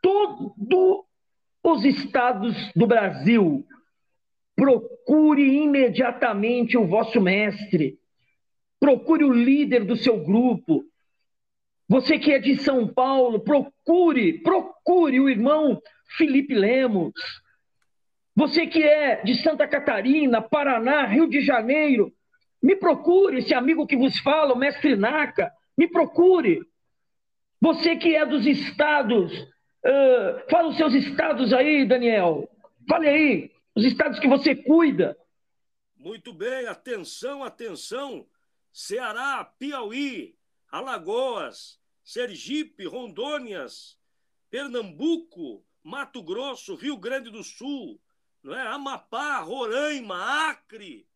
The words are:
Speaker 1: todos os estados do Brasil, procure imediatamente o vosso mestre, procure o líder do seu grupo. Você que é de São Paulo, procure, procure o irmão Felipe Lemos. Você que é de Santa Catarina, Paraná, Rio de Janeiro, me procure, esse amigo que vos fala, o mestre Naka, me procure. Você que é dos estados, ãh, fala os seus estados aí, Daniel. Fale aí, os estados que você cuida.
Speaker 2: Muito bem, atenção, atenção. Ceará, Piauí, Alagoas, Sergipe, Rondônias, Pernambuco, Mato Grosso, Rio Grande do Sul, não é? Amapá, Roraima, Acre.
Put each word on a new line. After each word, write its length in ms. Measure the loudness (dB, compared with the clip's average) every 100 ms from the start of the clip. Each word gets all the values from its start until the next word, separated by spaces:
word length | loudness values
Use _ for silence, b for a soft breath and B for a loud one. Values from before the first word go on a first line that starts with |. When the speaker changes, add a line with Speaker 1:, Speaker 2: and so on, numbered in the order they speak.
Speaker 1:
todos 1000 | 2 2 0 -4 -14 -10 0 4 4 2 -4 _ _ _ _ _
os 220 | 0 2
estados 720 | 2 0 -2 -2 0 -2 -4 -6 -4
do 140 | 0 4
Brasil, 800 | 4 2 -2 2 4 4 0 -8 b b _ _ _ _ _ _ 0
procure 880 | 4 2 0 -14 0 4 6 6
imediatamente 1300 | 4 4 2 2 2 2 -2 0 -2 0 -2 0 0 0
o 100 | 2
vosso 320 | 0 2 2
mestre, 800 | 2 2 0 -4 -4 -2 -2 -6 _ _ _ _ _ _ _ _
procure 460 | 2 2 2 2 4
o 80 |
líder 500 | 4 4 2 2 0
do 140 | 0 -2
seu 260 | 0 -2
grupo. 640 | 2 2 2 0 0 -2 -2 _ _ _ _ _ _ _ _ _ _
Você 280 | 0 2 0
que 140 | 2
é 80 | 2
de 180 | 2 0
São 280 | 2 0 0
Paulo, 540 | 0 0 2 2 0
procure, 1000 | 0 0 0 _ 0 4 4 2 0 0
procure 800 | 0 0 -2 -8 2 2 4 4
o 80 | 2
irmão 540 | 2 2 2 2 -2 b b _ -2
Felipe 360 | 2 2 0
Lemos. 580 | 0 2 2 2 0 -2 -6 -16 -16 _ _ _ _ _ _ _ _ _
Você 320 | -2 0 0 0
que 160 | 0
é 400 | 4 4 2 -2
de 180 | -2 0
Santa 240 | 0 0 -2
Catarina, 720 | -2 -2 -2 0 2 2 0
Paraná, 640 | 0 -2 0 -2 0 0 2
Rio 220 | 2 2
de 140 | 2
Janeiro, 720 | 0 0 0 0 2 2 0 _ _ _ _ _
me 140 | 2 2
procure, 640 | 2 0 2 4 4 0
esse 140 | 0
amigo 340 | 0 2 0 0
que 80 | 0
vos 240 | 0 0
fala, 340 | 0 2 2
o 40 | 2
mestre 360 | 0 0 0 2
Naka, 520 | 0 -2 -4 -4 -6 _ _ 0
me 100 | 0
procure. 720 | 2 0 4 4 6 4 0 -2 _ _ _ _ _ _ _ _ _
Você 340 | 0 2 -2 0
que 180 | 0
é 120 | 0 0
dos 200 | 0 0
estados, 880 | -2 -4 -2 0 2 2 0 0 -6 -16 _ _ _ 0
ãh, 580 | 4 4 4 0 -6 0
fala 180 | 0 0
os 80 | 0
seus 180 | 2
estados 600 | 2 0 -4 -4 -2 0
aí, 320 | 2 4 2 2
Daniel. 640 | 2 2 0 0 -2 -8 _ _ _ -2
Fale 220 | 0 2
aí, 440 | 2 2 0 -6 _ _
os 120 | -2 -2
estados 340 | 0 -4 0
que 80 | 2
você 280 | 2 2 -2
cuida. 600 | 2 2 4 0 -4 -4 _ _ _ _ _ _ _ _
Speaker 2:
Muito 380 | -20 -18 -20
bem, 340 | -12 -10 -8 -10
atenção, 800 | -14 -12 -12 -12 -12 -12 -12 -14
atenção. 840 | _ -16 -14 -12 -12 -12 -14 -20 _ _ _ _
Ceará, 720 | -20 -12 -10 -8 -8 -6 -8 -10 _
Piauí, 760 | -12 -10 -10 -8 -8 -10 -16 _ _ _ _
Alagoas, 1120 | -12 -10 -10 -8 -6 -6 -8 -12 -16 -20 _ _ _
Sergipe, 840 | _ -12 -12 -12 -10 -10 -10 _ -14
Rondônias, 1120 | -14 -16 -12 -10 -10 -10 -14 -14 -18 -20 _ _ _ _ _ _
Pernambuco, 1120 | -14 -10 -10 -12 -8 -4 -4 -8 -16 -16 -16 _ _
Mato 400 | -18 -14 -14 -16
Grosso, 540 | -12 -10 -10 -14 -16 -12
Rio 220 | -12 -10
Grande 320 | -10 -10 -12
do 120 | -20
Sul, 600 | -20 -16 -14 -12 -14 -20 _ _ _ _
não 100 | -16
é? 140 | -12 -10
Amapá, 720 | -10 -12 -14 _ -10 -8 -8
Roraima, 1080 | -8 -10 -6 -6 -6 -8 -10 -10 -6 -4 -6
Acre. 580 | -8 _ -20 -20 -20 _